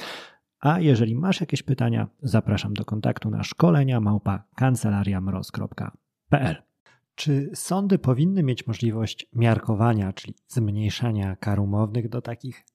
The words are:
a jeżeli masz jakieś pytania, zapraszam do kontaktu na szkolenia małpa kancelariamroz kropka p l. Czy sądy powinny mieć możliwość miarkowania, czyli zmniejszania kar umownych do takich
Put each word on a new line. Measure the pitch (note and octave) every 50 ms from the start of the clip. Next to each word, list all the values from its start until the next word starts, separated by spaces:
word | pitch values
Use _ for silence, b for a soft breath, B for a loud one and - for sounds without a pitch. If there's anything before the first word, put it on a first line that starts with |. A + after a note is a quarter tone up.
| B B B B B B B B B _ _ -
a | - C#3 E3 F3+
jeżeli | E3+ D3 C3 G#2+ A#2 A2 A2+
masz | B2+ E3+ F#3+ F#3+ -
jakieś | F3 - - - -
pytania, | - C3+ - A#2+ A#2 A#2 A2+ A2 G2+ _ _
zapraszam | - B2+ - A2 - - G#2 G2+ - G#2 G#2
do | G2+ G#2+
kontaktu | - G#2+ G#2+ - A#2+ A#2+ - - A2
na | G#2+ A2 -
szkolenia | - - - E3 F3 E3 C#3+ C3+ C3+ B2+ A#2
małpa | G#2+ G#2 G#2 G2+ - G#2 G2 F#2 - _ _
kancelariamroz | - B2+ C3 B2+ - - A2 G2+ G2+ G2 G2 G2 F#2 F#2+ F#2+ F#2+ F#2+ G2 -
kropka | - G2+ G#2 - - - G2+ G2+ - _ _ _ _ _ _ -
p | - D3
l. | - - D#3 - - _ _ _ _ b b b b _ _
Czy | - - D3+ C#3+ C3+ C#3 D3+ G#3+
sądy | - - - F3+ F#3+ G3+ G3 G3 -
powinny | - C3 B2+ B2 D#3 F#3 G3 F#3+ D#3
mieć | B2+ B2 - -
możliwość | A#2+ A2 - A#2+ A2+ G#2+ A2+ A2 G2+ - - - _ -
miarkowania, | A#2 A#2 A#2 A2+ A#2 - - A2 G2 A2+ A#2 A#2 G#2+ G2 F#2+ F#2+
czyli | - - - G#2 _ _
zmniejszania | - - B2 A2+ G#2 G2+ G#2+ G#2+ G#2 - - B2 A#2+ A2 G#2 G2 G2 F#2
kar | - - A2 G2+ G2+
umownych | G2+ G2 G2+ G#2 A2 G#2 G#2+ B2 A2 A#2
do | - B2
takich | - - A#2 - - C3 A#2+ - _ _